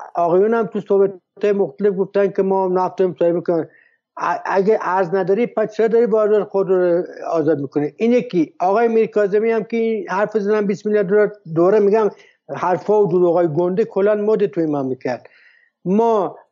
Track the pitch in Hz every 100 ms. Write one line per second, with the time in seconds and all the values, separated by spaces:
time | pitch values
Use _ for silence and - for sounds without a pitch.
0 | - 175 170 180 214 233 208 202 - 196
1 | 196 185 _ - 208 202 180 - 202 185
2 | 190 202 196 196 190 190 185 185 180 180
3 | 190 156 170 165 151 170 143 _ _ _
4 | _ - - - - 185 196 220 160 185
5 | 180 190 180 196 226 - 170 - 226 226
6 | 240 220 214 214 202 196 185 185 180 170
7 | 160 - - 165 147 147 139 147 147 -
8 | 226 240 214 180 147 - 180 208 233 226
9 | 220 214 202 208 226 226 220 226 226 220
10 | 170 185 208 220 196 214 208 190 214 208
11 | 185 208 208 208 160 160 180 214 202 220
12 | 208 - - _ - 147 170 180 - 214
13 | 202 180 175 170 170 147 175 185 226 196
14 | 196 214 208 214 196 - 156 147 131 131
15 | 131 120 - _ _ _ _ _ 175 202
16 | 233 220 160 - _